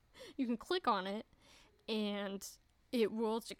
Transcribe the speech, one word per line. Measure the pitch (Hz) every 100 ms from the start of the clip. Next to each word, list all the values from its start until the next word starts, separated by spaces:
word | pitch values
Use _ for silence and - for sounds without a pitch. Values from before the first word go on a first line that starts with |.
| _ - - -
You | 240
can | 233
click | - 359 254
on | 202 190
it | 208 - - - - - - -
and | 220 208 202 202 196 - - _ _ -
it | 247 214
will, | 220 226 226 -